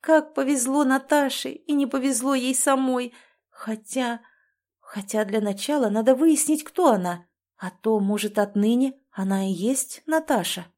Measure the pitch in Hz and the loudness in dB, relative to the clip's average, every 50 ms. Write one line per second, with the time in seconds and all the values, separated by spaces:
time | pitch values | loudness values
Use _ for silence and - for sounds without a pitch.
0 | - - 311 311 302 - - - 269 262 294 262 240 254 269 294 294 262 262 269 | 4 4 4 4 4 0 -4 -2 0 0 0 0 0 0 0 2 2 2 2 0
1 | 269 - 302 294 285 262 269 - - 254 - - _ - 294 285 277 233 262 269 | 2 2 2 2 2 2 -2 -4 -8 -8 -10 -12 _ -2 0 0 0 0 -2 -2
2 | 254 277 262 226 247 269 277 262 247 254 262 - - 294 269 262 269 254 254 247 | 0 0 -2 0 0 0 0 0 0 -2 -2 0 2 2 2 2 2 0 0 -2
3 | 247 240 - - _ _ _ _ _ _ _ - - 226 220 214 _ - - 269 | -4 -6 -12 -18 _ _ _ _ _ _ _ -14 -8 -8 -8 -8 _ -8 -6 -4
4 | 254 240 233 226 233 _ _ _ _ _ _ _ _ _ _ _ _ - - 208 | -4 -4 -6 -8 _ _ _ _ _ _ _ _ _ _ _ _ _ -14 -12 -12
5 | 196 - - 214 214 202 202 220 214 208 196 202 - - 294 294 247 214 208 220 | -10 -4 -2 -2 -2 0 -2 -2 -2 -2 -4 -4 -4 -2 0 0 0 0 0 2
6 | 220 240 262 254 311 330 311 302 - - 311 302 - - _ - 359 302 226 196 | 4 4 4 4 4 4 4 2 2 0 -2 -2 -2 -6 _ 2 4 4 4 4
7 | 180 180 175 170 - _ _ _ _ _ _ _ - 185 - _ - 220 220 208 | 0 -4 -8 -8 -14 _ _ _ _ _ _ _ -12 -12 -12 _ -2 0 0 2
8 | 196 196 208 208 208 208 208 214 202 202 202 208 202 220 233 247 262 269 262 _ | 2 0 0 -2 -2 -2 0 0 -2 0 0 0 2 2 2 2 0 0 -2 _
9 | _ _ _ - 190 190 196 190 196 190 190 165 190 233 269 262 - - - - | _ _ _ -6 -2 -2 -2 -2 0 -2 -4 -2 -2 -2 -2 -2 -4 -6 -10 -16
10 | _ - 311 320 320 - 294 220 175 - - 180 175 - _ | _ -2 -2 -2 0 0 0 0 0 -2 -6 -8 -10 -18 _